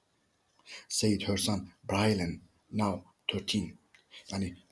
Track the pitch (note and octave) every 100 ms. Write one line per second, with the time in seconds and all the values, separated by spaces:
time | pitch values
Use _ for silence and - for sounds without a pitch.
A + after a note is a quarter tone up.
0 | _ _ _ _ _ _ - - - -
1 | G#2+ G2+ - G2 G2 G2+ - - - F#2+
2 | G#2+ G2+ E2+ - - _ _ G#2+ G#2 F#2
3 | - _ - G2+ - G#2+ E2+ - _ -
4 | _ - - G2 F#2+ - -